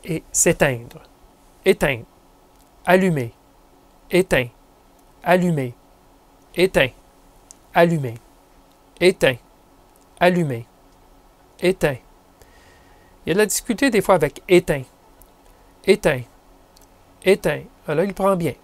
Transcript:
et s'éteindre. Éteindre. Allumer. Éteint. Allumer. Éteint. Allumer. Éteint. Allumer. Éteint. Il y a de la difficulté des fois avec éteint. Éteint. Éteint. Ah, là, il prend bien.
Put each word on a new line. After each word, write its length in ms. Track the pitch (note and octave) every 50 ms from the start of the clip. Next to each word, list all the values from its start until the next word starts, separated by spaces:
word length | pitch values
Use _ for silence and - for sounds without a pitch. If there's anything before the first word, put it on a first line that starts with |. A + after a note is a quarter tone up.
| -
et 200 | - E3 D3+ - -
s'éteindre. 680 | - - - F3+ E3 - E3+ D3 B2+ A#2 A#2 B2 - - - _ _ _ - _ _ _ _ _ _ _ _
Éteindre. 400 | F#3+ G3 - F#3+ D3+ C3 A2 G2+ _ _ _ _ _ _ _ _ _ _ _ _ _ _ _ _
Allumer. 480 | - F3+ F#3+ F#3+ F#3 E3 C#3 A#2+ A2+ _ _ _ _ _ _ _ _ _ _ _ _ _ _ _ -
Éteint. 380 | - F3 F#3 _ F3 C#3+ B2 A#2 _ _ _ _ _ _ _ _ _ _ _ _ _ _
Allumer. 500 | - F3 F3 F#3 F3 F3+ E3 D3 C3 A#2+ A2+ _ _ _ _ _ _ _ _ _ _ _ _ _ _ _ -
Éteint. 360 | - F3+ F#3+ - F3+ C#3 B2 - - _ _ _ _ _ _ _ - _ _ - _ _ _
Allumer. 420 | - F3+ F3 E3+ E3+ D#3 C#3 A#2+ A2 A#2 _ _ _ _ _ _ _ - _ _ _ _ _ _ _ -
Éteint. 360 | F3 F#3 F#3 _ F3 C#3 B2+ - _ _ _ _ _ _ _ _ _ _ _ _ _ _ _ -
Allumer. 460 | E3+ F3+ F3+ F3 E3 C#3+ B2 A2+ A#2 _ _ _ _ _ _ _ _ _ _ _ _ _ _ _ _ _ _ -
Éteint. 360 | - F3+ F#3+ - - D3+ C3 A#2 _ _ _ _ _ _ _ _ - _ _ - _ - _ _ _ _ - _ _ _ _ _ _
Il 40 | -
y 20 |
a 40 | E3
de 40 | G3+
la 80 | G#3+
difficulté 420 | G#3 - - - - A3+ - C#4 C#4
des 140 | A3 G3+
fois 140 | - - F#3+
avec 260 | E3 D3+ C#3+ - - _ -
éteint. 340 | F#3+ F3+ - - D#3 C#3 B2 - _ _ _ _ _ _ - _ _ _ _ _ _ _ _ _ _ _ -
Éteint. 360 | - G#3 G#3+ - E3+ C#3+ B2+ A#2+ - _ _ _ - - _ _ _ _ _ - _ _ _ _ _ _ _ -
Éteint. 380 | F#3 G3 - - E3+ D3+ C3+ - - _ _ _
Ah, 80 | - D3+
là, 100 | D3+ F#3
il 80 | G3+
prend 220 | F3+ - F#3+ G3 G3
bien. 180 | F3+ E3+ C#3+ - -